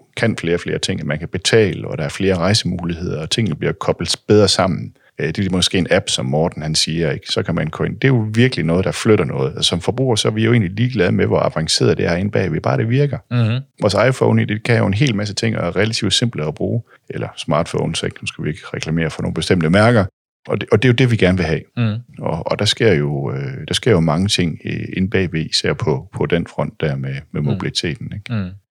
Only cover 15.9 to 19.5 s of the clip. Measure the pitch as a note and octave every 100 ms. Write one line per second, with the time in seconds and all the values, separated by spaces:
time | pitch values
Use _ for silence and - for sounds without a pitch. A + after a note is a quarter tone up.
15.9 | A2+ G2+ - A#2+ F#2+ D2+ D#2 F#2 A2 -
16.9 | _ _ - - - - D2+ E2 D#2+ D#2
17.9 | E2 F2 - - - E2 D#2+ - - -
18.9 | D#2+ D#2+ - F2 E2+ D#2+